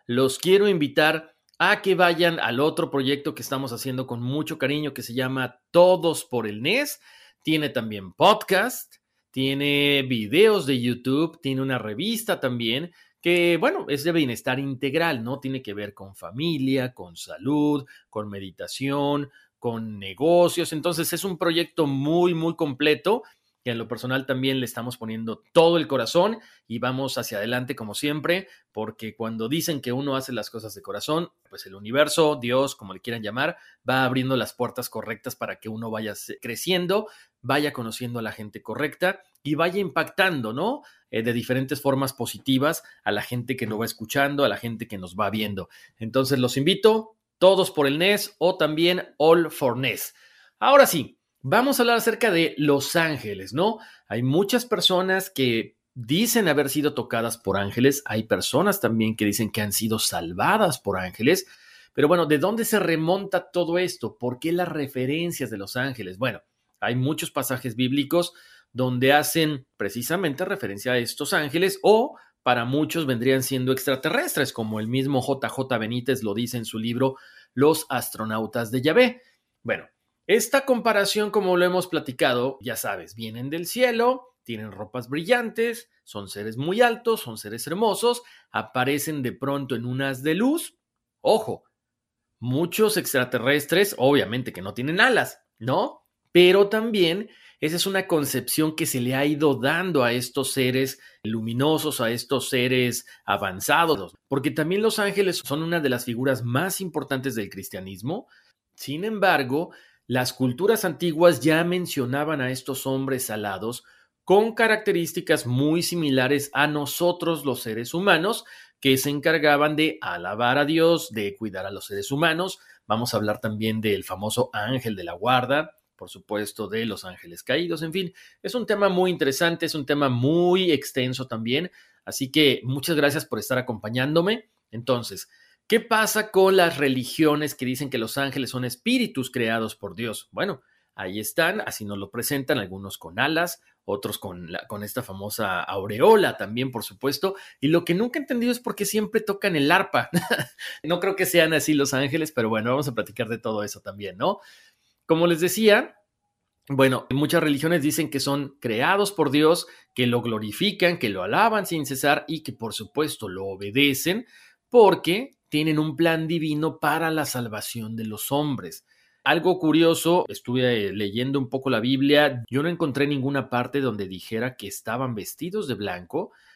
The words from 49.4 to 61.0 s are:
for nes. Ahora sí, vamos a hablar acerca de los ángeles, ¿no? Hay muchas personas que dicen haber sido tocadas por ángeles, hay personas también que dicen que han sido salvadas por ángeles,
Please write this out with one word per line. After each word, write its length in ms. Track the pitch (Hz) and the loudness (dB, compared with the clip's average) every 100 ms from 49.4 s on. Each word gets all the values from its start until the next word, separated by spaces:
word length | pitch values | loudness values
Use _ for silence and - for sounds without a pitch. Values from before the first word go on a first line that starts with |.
| 160 | 4
for 260 | - 135 120 | 0 -2 0
nes. 380 | 131 95 - - - _ _ - | -2 -4 -8 -14 -20 _ _ -2
Ahora 280 | 233 277 247 | 6 8 8
sí, 320 | 170 120 _ _ _ | 4 -4 _ _ _
vamos 360 | 131 202 269 254 | 0 2 2 2
a 40 | |
hablar 140 | 240 233 | 2 2
acerca 340 | 233 214 233 | 2 0 2
de 240 | 170 160 - | 4 2 2
los 380 | 147 143 135 170 | 2 2 2 0
ángeles, 580 | 160 139 107 98 95 | 0 -2 -6 -10 -6
¿no? 240 | 123 208 233 - - - | 0 0 -2 -10 -20 -8
Hay 140 | 110 | -2
muchas 440 | 127 151 202 240 240 | 0 2 2 0 0
personas 640 | 190 175 180 190 190 185 | 0 2 2 2 0 -2
que 480 | - 127 113 104 _ _ | -2 0 0 -2 _ _
dicen 540 | 127 117 165 233 240 180 | -12 -2 0 2 2 4
haber 200 | 143 139 | 2 2
sido 240 | 151 143 | 0 -2
tocadas 460 | 135 107 117 113 - | -2 -4 -2 -2 -4
por 180 | - 95 | -2 -2
ángeles, 460 | 101 117 131 139 | -2 4 4 4
hay 200 | - 110 | -2 -4
personas 560 | 110 98 - 135 196 - | 0 0 0 2 2 2
también 360 | 113 110 110 110 | 0 2 0 2
que 80 | |
dicen 260 | 104 98 107 | 0 0 -2
que 120 | - | -2
han 100 | 104 | -2
sido 260 | - 110 110 | -2 -2 0
salvadas 800 | - 87 82 90 143 214 190 135 | -2 -2 -4 -2 0 4 2 0
por 200 | 101 | -4
ángeles, 480 | 95 | -4